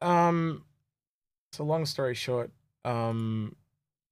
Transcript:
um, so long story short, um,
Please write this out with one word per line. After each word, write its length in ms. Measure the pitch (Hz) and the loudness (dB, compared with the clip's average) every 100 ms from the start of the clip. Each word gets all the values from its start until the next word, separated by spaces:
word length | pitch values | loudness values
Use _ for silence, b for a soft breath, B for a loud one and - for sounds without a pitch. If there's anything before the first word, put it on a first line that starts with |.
um, 640 | 175 175 175 170 165 151 - _ _ _ _ _ _ _ _ | 2 4 6 4 0 -4 -12 _ _ _ _ _ _ _ _
so 120 | - | -6
long 220 | 151 160 151 | -2 0 0
story 280 | - 131 | -2 -2
short, 360 | 120 - 123 120 - _ _ | -2 -2 -2 -4 -10 _ _
um, 680 | 123 117 117 113 113 110 104 - _ _ _ _ _ | -4 -2 -2 -2 -2 -2 -4 -10 _ _ _ _ _